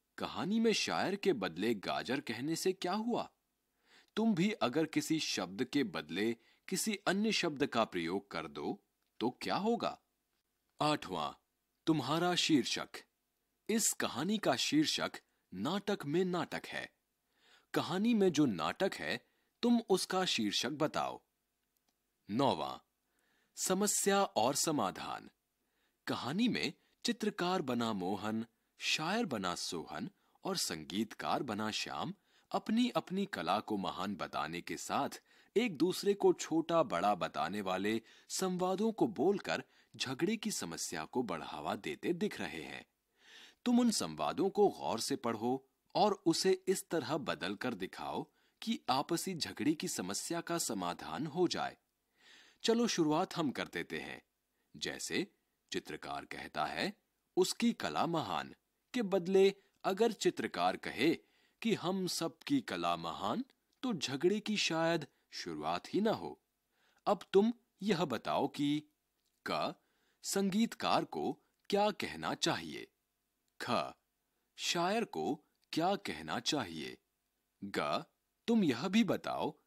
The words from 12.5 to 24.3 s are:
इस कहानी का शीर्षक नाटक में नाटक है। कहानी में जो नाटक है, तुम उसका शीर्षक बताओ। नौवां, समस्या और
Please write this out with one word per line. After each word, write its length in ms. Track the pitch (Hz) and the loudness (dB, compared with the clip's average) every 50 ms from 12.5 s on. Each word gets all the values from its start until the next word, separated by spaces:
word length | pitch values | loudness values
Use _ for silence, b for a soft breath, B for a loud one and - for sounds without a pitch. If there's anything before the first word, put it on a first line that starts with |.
| 160 - - - - 90 71 - - - - _ _ _ _ _ _ _ _ _ _ _ _ - | 4 4 4 2 -2 -4 -6 -8 -10 -16 -16 _ _ _ _ _ _ _ _ _ _ _ _ -2
इस 240 | 208 226 - - - | 0 2 2 2 0
कहानी 460 | - 120 101 - 113 151 190 220 202 | 0 -2 -4 -2 -2 -2 0 0 2
का 180 | - 170 135 | 2 2 2
शीर्षक 560 | 113 - - 139 151 156 - - - 80 87 - - - _ _ _ _ _ - | 2 2 2 4 4 4 2 0 0 -2 -2 -4 -8 -14 _ _ _ _ _ -8
नाटक 440 | 92 101 143 185 202 - - 202 - - | -4 -2 -2 -2 -2 0 -2 -2 -2 -2
में 180 | 143 147 175 190 | 0 0 2 2
नाटक 420 | 180 175 170 147 - - - - | 2 2 0 -2 -2 -4 -8 -8
है। 260 | - - - - - - _ _ _ _ _ b b b b b b b b b b - | -6 -8 -8 -8 -8 -12 _ _ _ _ _ b b b b b b b b b b -2
कहानी 400 | 151 123 117 160 190 208 240 247 | -2 -2 0 0 0 2 4 4
में 180 | 208 190 185 151 | 6 4 4 6
जो 140 | 147 151 | 6 4
नाटक 440 | 127 98 82 76 82 95 - 190 196 - | 4 4 2 0 -2 0 0 -2 -2 -2
है, 320 | - 78 76 98 - - _ _ _ _ _ _ _ - | -2 -4 -4 -4 -4 -6 _ _ _ _ _ _ _ 2
तुम 180 | 240 240 233 - - | 4 4 4 4 4
उसका 360 | 196 180 - - 190 185 185 | 2 2 2 0 0 0 0
शीर्षक 460 | 165 - - 110 101 95 - - 120 | 0 0 0 0 0 0 0 -2 -2
बताओ। 520 | 151 135 151 143 - 82 69 65 62 - - _ _ _ _ _ _ _ _ _ _ _ _ _ _ _ _ _ _ _ _ - | 0 0 -2 0 0 0 -2 -2 -4 -8 -14 _ _ _ _ _ _ _ _ _ _ _ _ _ _ _ _ _ _ _ _ -4
नौवां, 480 | 101 120 139 123 98 80 71 67 64 - - _ _ _ _ _ _ _ _ _ _ _ _ _ _ | 0 2 4 4 4 2 0 -4 -6 -10 -14 _ _ _ _ _ _ _ _ _ _ _ _ _ _
समस्या 680 | - - - 185 185 208 202 - - - 202 196 196 196 | -6 -2 -2 0 2 2 0 0 2 2 4 4 4 4
और 300 | - | 4